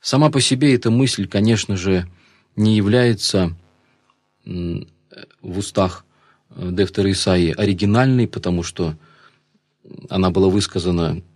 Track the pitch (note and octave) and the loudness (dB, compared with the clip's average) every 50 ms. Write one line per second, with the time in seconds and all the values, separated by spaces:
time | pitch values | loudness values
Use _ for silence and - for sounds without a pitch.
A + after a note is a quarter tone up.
0 | _ - - C3 D3+ D#3 D3+ C#3 B2 - C3+ B2+ D3 D3 C3 A#2+ - A2+ A2+ B2 | _ 0 2 4 4 4 4 2 0 0 0 2 4 2 2 2 2 2 2 2
1 | C3+ C3 - - G2 F2+ - G2+ G#2 A2 A#2 G#2 - - G2+ F#2 F2 G2 F#2+ F#2 | 2 0 0 -4 -6 -2 0 0 2 2 2 0 0 -4 -6 -4 0 0 0 0
2 | F2+ F2+ - _ _ _ _ _ _ _ _ - G#2+ A2 A2 G#2+ G2+ G2+ A2 B2 | 0 -4 -12 _ _ _ _ _ _ _ _ 0 0 2 2 2 2 2 2 2
3 | B2 A#2+ A2+ - - - - G2 F#2 E2+ E2+ F2 _ _ _ _ _ _ _ _ | 2 2 0 0 -4 -2 0 0 0 0 -4 -8 _ _ _ _ _ _ _ _
4 | _ _ _ _ _ _ _ _ _ - - F2+ F2 F2 E2+ - - - _ _ | _ _ _ _ _ _ _ _ _ -12 -10 -8 -6 -6 -6 -8 -10 -14 _ _
5 | _ _ - - - _ _ _ _ F#2 F2 F#2+ G2+ - - - F#2+ F2+ F2 - | _ _ -20 -20 -20 _ _ _ _ -10 -8 -8 -8 -6 -2 0 0 0 -2 -8
6 | - _ _ _ _ _ _ _ _ _ - - F2+ F2+ F2+ F#2 G2+ F#2 - - | -18 _ _ _ _ _ _ _ _ _ -16 -12 -8 -8 -2 -2 -2 -2 0 -2
7 | G2 G2 G2 - - G2+ F#2 F2+ F2 E2 D2+ - G#2 G2+ G2 F2 G2+ G2+ G2+ A#2 | 0 0 0 0 0 0 2 2 2 0 0 0 0 -2 0 0 0 2 2 2
8 | B2+ C3+ C3 B2 A#2 F#2+ - - - F#2 F2+ F2 E2+ - - - F2+ E2 D#2 D#2 | 4 4 2 2 0 0 -4 -8 -4 -4 -2 -2 -4 -6 -6 -4 -4 -4 -4 -8
9 | _ _ _ _ _ _ _ _ _ _ _ _ _ _ _ _ _ - - - | _ _ _ _ _ _ _ _ _ _ _ _ _ _ _ _ _ -20 -20 -20
10 | - - - F#2+ F#2 F#2 E2+ F#2+ F#2+ F#2+ F#2 G#2 F#2 - - F#2+ E2+ F2+ F2 E2+ | -16 -6 -2 0 0 0 2 2 2 4 4 2 0 -2 -4 -4 -2 0 0 0
11 | E2+ E2 D#2+ E2+ F2+ _ _ | 0 0 -2 -4 -8 _ _